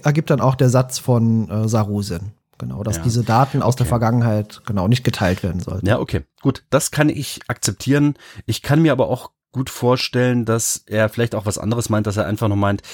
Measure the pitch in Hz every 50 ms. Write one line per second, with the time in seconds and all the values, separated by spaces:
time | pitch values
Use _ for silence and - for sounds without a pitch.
0 | - 147 147 156 156 - 156 131 98 131 131 - 135 127 117 127 127 131 - -
1 | - - 123 117 113 113 113 113 110 - 98 107 110 110 107 113 107 101 104 104
2 | 101 101 90 82 95 104 - _ _ _ _ _ 127 123 - 67 104 110 101 85
3 | 82 - 113 120 113 - 110 117 135 135 - 139 - 101 131 - 123 - 123 117
4 | 113 113 117 123 117 117 107 107 107 - - - _ - 101 101 90 98 120 127
5 | - - - - 107 87 90 98 - 92 85 90 87 - - 95 98 95 110 -
6 | - - - 92 - - _ _ _ 143 127 - - _ - 139 - - - -
7 | 147 151 - - 139 - - - - _ 120 - - - 101 - - 123 139 143
8 | 143 147 143 - - - - - - - 113 - - - 143 156 165 156 135 127
9 | 123 - 127 123 - - _ _ _ _ _ 123 131 131 - - - 120 127 127
10 | - - - 127 123 123 123 123 117 110 113 117 113 - - - - _ 101 107
11 | 110 107 - - 117 117 - 107 98 107 98 - - 98 117 117 113 - 110 107
12 | 104 107 98 107 107 76 107 104 117 107 101 101 101 101 101 101 - -